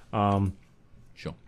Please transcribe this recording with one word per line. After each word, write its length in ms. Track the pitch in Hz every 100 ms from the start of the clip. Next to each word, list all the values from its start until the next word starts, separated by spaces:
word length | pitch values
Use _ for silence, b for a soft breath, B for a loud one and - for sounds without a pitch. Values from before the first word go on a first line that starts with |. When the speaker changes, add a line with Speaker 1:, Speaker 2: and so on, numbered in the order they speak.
| b
Speaker 1:
Um, 420 | 110 101 98 95 - - _ - - - -
Speaker 2:
Sure. 180 | - -